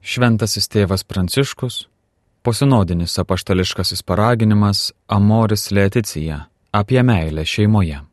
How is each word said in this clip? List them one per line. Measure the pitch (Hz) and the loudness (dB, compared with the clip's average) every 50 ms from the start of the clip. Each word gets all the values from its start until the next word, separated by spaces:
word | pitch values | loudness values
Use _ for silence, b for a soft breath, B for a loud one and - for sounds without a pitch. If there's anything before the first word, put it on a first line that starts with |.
| _ - | _ -8
Šventasis | - 123 123 120 113 107 117 104 - 104 92 - - | -2 0 2 2 2 0 0 -4 -2 -4 -6 -2 0
tėvas | 107 101 87 95 92 - | 0 0 2 0 -4 -4
Pranciškus, | _ - 98 92 90 - 135 139 - - - - 123 - - - _ _ _ _ _ _ _ _ _ _ _ | _ -4 -4 -2 -2 0 -2 -2 -2 -4 -8 -8 -8 -8 -10 -14 _ _ _ _ _ _ _ _ _ _ _
posinodinis | _ 120 113 - 143 139 135 113 95 82 90 85 85 85 - - | _ -4 -2 0 2 2 4 2 2 0 0 -2 -2 -4 -4 -6
apaštališkasis | 90 - 95 87 - - 98 92 90 - - - 92 - 98 95 | -2 -2 -2 -4 -2 -2 0 0 0 -2 -4 -4 -4 -4 -4 -6
paraginimas | - - 92 90 104 113 123 110 113 107 107 104 104 101 101 - - - _ _ _ | -4 -2 0 2 2 2 2 2 2 2 4 4 2 2 2 0 -2 -4 _ _ _
Amoris | - 110 101 101 104 107 113 113 107 107 101 - - | -2 0 2 4 4 4 4 2 2 0 -2 -2 -2
Laetitia | 101 101 98 98 - 123 104 - - 78 76 80 76 76 73 _ _ _ _ _ - | 0 2 2 2 0 -2 -4 -2 -8 -8 -6 -6 -6 -8 -10 _ _ _ _ _ -2
apie | 104 101 - 131 127 123 | -2 0 2 2 2 4
meilę | 127 117 90 80 80 78 78 78 | 4 2 2 0 -2 -4 -4 -6
šeimoje. | - - - 104 104 110 104 95 82 73 73 71 _ | -4 0 0 2 4 4 2 2 0 -2 -8 -12 _